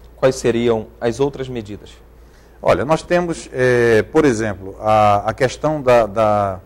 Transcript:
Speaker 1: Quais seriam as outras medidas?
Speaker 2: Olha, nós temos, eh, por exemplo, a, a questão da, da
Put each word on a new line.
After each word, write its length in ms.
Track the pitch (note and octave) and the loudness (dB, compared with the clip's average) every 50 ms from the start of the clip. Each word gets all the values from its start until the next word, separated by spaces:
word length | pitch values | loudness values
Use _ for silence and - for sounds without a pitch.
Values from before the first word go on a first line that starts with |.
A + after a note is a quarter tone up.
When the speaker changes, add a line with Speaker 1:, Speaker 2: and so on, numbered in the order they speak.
| - - - | -20 -20 -6
Speaker 1:
Quais 200 | - - C3+ C3 | 0 0 0 0
seriam 520 | - - B2 A2+ A#2 A#2+ A#2+ A2+ A2 G#2+ - - - | 0 0 -2 0 2 2 2 0 0 -2 -8 -12 -6
as 180 | A#2 A#2+ A2+ A#2+ | -4 -4 -2 -2
outras 300 | C3+ C#3+ C#3 C3+ C3 B2+ | -2 -4 -4 -6 -10 -10
medidas? 400 | B2+ A#2+ G#2+ G2+ G#2 F#2 - - - - - - - - - - - - - - - - | -10 -10 -12 -12 -14 -16 -18 -20 -20 -20 -20 -20 -20 -20 -20 -20 -20 -20 -20 -20 -20 -4
Speaker 2:
Olha, 240 | - - G#2 E2+ G#2+ | 0 0 0 0 0
nós 160 | C#3+ D#3+ D#3+ | 0 -2 -2
temos, 480 | - - F3 F3 F3 E3+ D#3+ - - - | -2 -2 -2 -2 0 -2 -6 -8 -10 -10
eh, 520 | - C3 B2+ B2+ B2 A#2+ A#2+ A#2 A2+ G#2+ G#2 | -4 0 0 2 2 4 4 4 4 2 2
por 200 | - - D#3 D#3 | 2 0 2 2
exemplo, 500 | C#3+ A#2 G#2+ A2+ G#2+ G2 F#2 F#2+ F#2+ F#2+ - | 2 2 0 -2 -6 -6 -8 -12 -16 -14 -6
a, 500 | G#2+ G#2+ G#2+ G#2+ G#2+ G#2 G2+ G2+ G#2 A2 | -2 2 2 4 4 4 2 2 0 -4
a 40 | G#2+ | -2
questão 480 | - C3+ B2 - - - D3+ D#3 D3+ | -2 -2 -4 -2 -4 -4 -4 -4 -2
da, 240 | C3 B2+ B2 A#2+ A2 | 2 4 4 4 4
da 540 | G2+ G2 A2+ A2 G#2+ G#2 G#2 G2+ G2 F#2+ F2+ - | 2 0 0 0 2 2 0 0 -2 -4 -8 -12